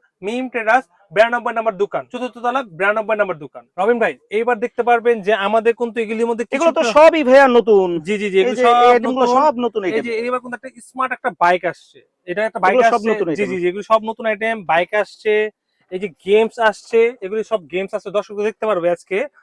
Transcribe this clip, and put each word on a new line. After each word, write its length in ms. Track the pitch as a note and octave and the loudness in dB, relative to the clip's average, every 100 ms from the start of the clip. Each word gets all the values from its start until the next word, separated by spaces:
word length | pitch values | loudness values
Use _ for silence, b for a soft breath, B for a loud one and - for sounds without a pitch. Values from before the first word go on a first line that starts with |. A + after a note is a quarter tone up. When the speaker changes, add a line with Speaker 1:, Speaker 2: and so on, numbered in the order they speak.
| _ _ | _ _
Speaker 1:
মিম 260 | F#3+ A#3+ B3+ | -8 -6 -6
ট্রেডার্স, 380 | A#3+ A3 A#3+ - _ _ | -6 0 0 0 _ _
বিরানব্বই 440 | D#3+ A3+ A#3 A3+ | 0 2 2 -4
নম্বর 180 | A3+ A3+ | -4 -4
দোকান, 340 | F#3 G3+ D#3+ B2+ | -2 -4 -4 -8
চতুর্থ 260 | B3 B3 A#3 | -8 -10 -6
তলা, 240 | A#3+ B3+ | -4 -4
বিরানব্বই 540 | A#3+ D#3+ G3 G#3+ G#3 G#3+ | -6 -4 -2 -2 -2 -2
নম্বর 220 | G3 E3 | -2 -4
দোকান। 280 | D3 B2 _ - | -10 -18 _ -4
রবিন 200 | G3+ A#3+ | 0 2
ভাই, 200 | G#3+ C3 _ | 0 -4 _
এইবার 280 | G3+ A#3 A#3+ | -4 -2 -2
দেখতে 240 | A#3 - | -4 -4
পারবেন 400 | A#3 A#3+ A#3 A#3 | 0 2 2 0
যে 120 | F#3 | 0
আমাদের 400 | G#3+ G3+ A3 A3 | -2 0 0 0
কিন্তু 260 | A3+ A#3+ A3 | -2 -4 -4
এগুলির 260 | G#3+ A3 A#3 | -6 -4 -4
মধ্যে 180 | A3+ A#3 | -4 -4
Speaker 2:
এগুলো 220 | C4+ E4 | 0 0
তো 80 | D#4+ | 2
Speaker 1:
কিছুটা 260 | A#3+ A3 D#4+ | 2 6 6
Speaker 2:
সবই 180 | D#4+ | 6
ভাইয়া 240 | B3+ C4 C4+ | 4 6 6
নতুন। 520 | A#3+ A3 G3+ F#3 E3+ | 4 4 4 4 -2
Speaker 1:
জি, 180 | D#3 G#3 | -4 -4
জি, 120 | G#3 | 0
জি, 60 | F#3+ | 0
Speaker 2:
এই 60 | |
Speaker 1:
এগুলো 140 | A#3 B3 | 0 2
Speaker 2:
যে 60 | |
Speaker 1:
সব 320 | B3 A#3+ A#3+ | 4 6 6
Speaker 2:
এগুলো 280 | B3 A3+ B3+ | 4 2 0
Speaker 1:
নতুন। 120 | A#3+ | 2
Speaker 2:
সব 200 | B3+ D4+ A#3+ | 4 2 0
নতুন 280 | A#3+ A3+ | -4 -2
Speaker 1:
এই 80 | F#3+ | -4
Speaker 2:
আইটেম। 120 | A3 | -4
Speaker 1:
যে 140 | A#3+ A3+ | -4 -6
এইবার 220 | A#3+ B3 | -4 -6
কিন্তু 160 | A#3+ A#3+ | -8 -14
একটা 240 | C4 A#3+ | -16 -20
স্মার্ট 320 | - B3+ C4 | -20 -6 -6
একটা 180 | B3 B3 F3+ | -4 -8 0
বাইক 240 | F3 F3+ | 2 2
আসছে, 360 | F3 D#3 _ C#3 _ _ | -2 -8 _ -20 _ _
এটা 200 | F3+ F3+ | -10 -6
একটা 160 | A3 G#3+ | -4 0
বাইক 140 | F#3 | 0
Speaker 2:
এগুলো 160 | A#3+ A#3 | 4 4
সব 40 | |
Speaker 1:
আসছে। 160 | A#3 A3 | 2 0
Speaker 2:
নতুন 140 | G#3+ | -2
Speaker 1:
জি, 60 | F3+ | -2
Speaker 2:
আইটেম। 240 | D#3 G3+ | -2 -4
Speaker 1:
জি, 60 | F#3 | -2
জি, 80 | F3 | -4
এগুলো 140 | F#3 | -4
সব 180 | G3 A3 | -2 -2
নতুন 220 | A3 A3 A3+ | -2 -6 -6
আইটেম, 380 | G#3 A3 A3+ | -4 -4 -6
বাইক 300 | E3 E3 F3+ | -2 -2 0
আসছে, 560 | G#3+ G3 - A3 G#3+ G#3+ - _ _ _ | -4 -4 -6 -2 -2 -2 -8 _ _ _
এই 80 | F#3 | -10
যে 100 | F#3+ | -10
গেমস 500 | D3 F3+ G#3 A3+ - | -10 0 2 2 0
আসছে, 580 | A3 G3 - A3+ A#3 B3+ | -2 -2 -2 0 0 -2
এগুলি 240 | F#3 G#3+ | -8 -8
সব 260 | G#3 A3 D#3 | -4 -6 -4
গেমস 240 | F3+ G3 | -8 -6
আসছে, 160 | G#3 G3+ | -8 -6
দর্শক 260 | F#3 F#3+ G#3 | -6 -6 -6
দেখতে 300 | G#3 G#3 A3 | -6 -4 -2
পারবে 240 | G#3+ F3 | 0 0
আজকে। 380 | E3+ - F#3+ C#4+ _ | -2 -4 -6 -6 _